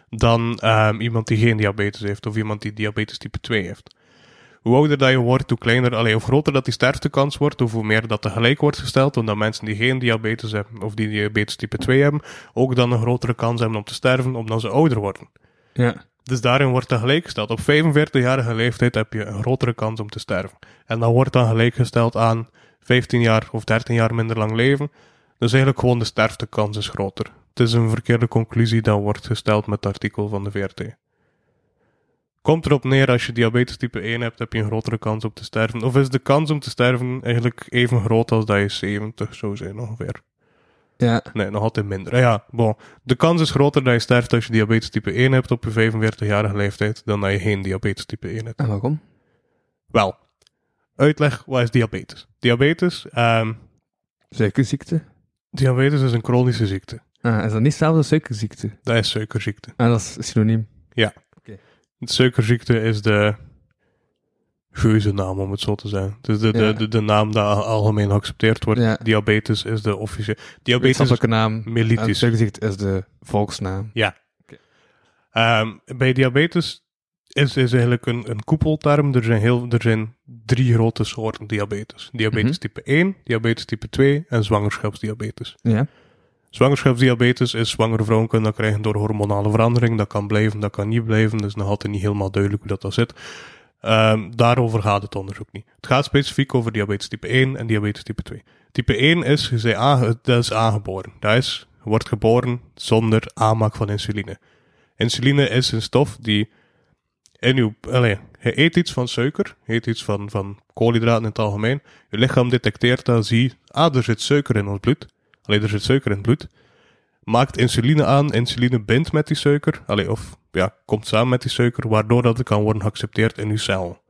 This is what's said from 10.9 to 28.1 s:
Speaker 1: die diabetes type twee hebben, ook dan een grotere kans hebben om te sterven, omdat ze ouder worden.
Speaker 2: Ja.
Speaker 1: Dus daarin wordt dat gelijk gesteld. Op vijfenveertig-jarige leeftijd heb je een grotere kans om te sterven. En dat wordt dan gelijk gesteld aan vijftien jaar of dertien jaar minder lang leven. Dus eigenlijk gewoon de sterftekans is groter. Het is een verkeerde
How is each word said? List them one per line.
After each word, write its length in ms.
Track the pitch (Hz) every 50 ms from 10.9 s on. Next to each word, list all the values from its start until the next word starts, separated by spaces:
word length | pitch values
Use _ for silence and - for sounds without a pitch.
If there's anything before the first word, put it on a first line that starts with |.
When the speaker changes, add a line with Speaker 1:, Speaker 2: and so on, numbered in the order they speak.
| 104
Speaker 1:
die 140 | 113 110 107
diabetes 480 | 107 104 104 104 107 107 104 - -
type 200 | - - - - 101
twee 240 | - 135 127 135
hebben, 180 | 143 147 143 147 - - - - - -
ook 220 | - 113 127 131 127
dan 160 | 123 123 120
een 80 | 123 113
grotere 340 | 113 113 123 123 - 117 120
kans 260 | - 117 113 120 117
hebben 180 | 120 110 110 107
om 60 | 104
te 100 | - -
sterven, 400 | - - 127 127 127 123 131 127
omdat 240 | 117 113 110 110 113
ze 80 | 113 107
ouder 300 | 104 135 160 160 123 107
worden. 300 | 101 98 95 - - - _ _ _ _ _ _ _ _
Speaker 2:
Ja. 220 | - - 123 120 - - - _ _ _
Speaker 1:
Dus 180 | _ - 131 120
daarin 280 | 110 123 123 135 143 135
wordt 200 | 123 127 - -
dat 120 | 127 117
gelijk 240 | 113 127 143 165 175
gesteld. 260 | - - - 107 -
Op 100 | 117 -
vijfenveertig-jarige 920 | - - 147 151 160 165 143 147 151 - - 139 123 123 131 135 120 117 117
leeftijd 400 | 113 117 123 113 - 123 120 -
heb 180 | 110 110 -
je 120 | - 107 104
een 160 | 104 101 101
grotere 320 | 113 123 131 - - 120 113
kans 260 | - 110 110 110 110
om 80 | 107 104
te 100 | - 110
sterven. 400 | - - 104 90 98 95 - _ - - - _ _
En 120 | - 113 117
dat 100 | 117 117
wordt 220 | 117 120 - -
dan 140 | - 131 123
gelijk 280 | 110 113 113 113 120 -
gesteld 420 | - 123 - - 120 117 117 -
aan 320 | 107 113 113 113 113 117 - _ _ _ _ _ _
vijftien 400 | _ - 123 123 120 - - 120
jaar 280 | 120 113 110 110 - -
of 120 | - 113 -
dertien 300 | - 110 113 117 - 117
jaar 200 | 117 113 110 113
minder 240 | 117 110 113 113 110
lang 140 | 107 107
leven. 380 | 110 113 120 135 139 135 147 147 - _ _ _ _ _ _ _ _ -
Dus 120 | 120 117
eigenlijk 300 | 117 135 135 139 131 -
gewoon 180 | - 127 123 120
de 60 | 113
sterftekans 720 | - - - 110 113 - - 117 - - 113 107 104 107
is 120 | 107 101 -
groter. 380 | - - 101 98 - - - - - _ _ _
Het 120 | _ -
is 120 | 123 113
een 180 | 113 117 117 113
verkeerde 380 | 110 - - -